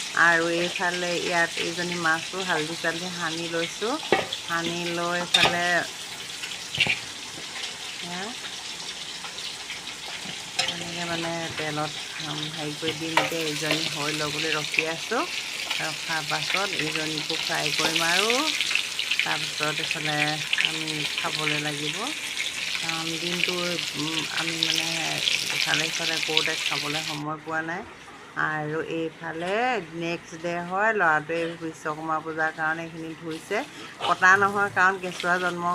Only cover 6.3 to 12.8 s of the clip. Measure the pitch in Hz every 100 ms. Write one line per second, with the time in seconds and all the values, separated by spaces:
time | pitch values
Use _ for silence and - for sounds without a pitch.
6.3 | - - - - - - - - - -
7.3 | - - - - - - - 175 180 208
8.3 | 254 - - - - - - - - -
9.3 | - - - - - - - - - -
10.3 | - - - 175 175 170 170 170 165 165
11.3 | 170 165 - 156 151 151 - - - 156
12.3 | 151 156 160 147 147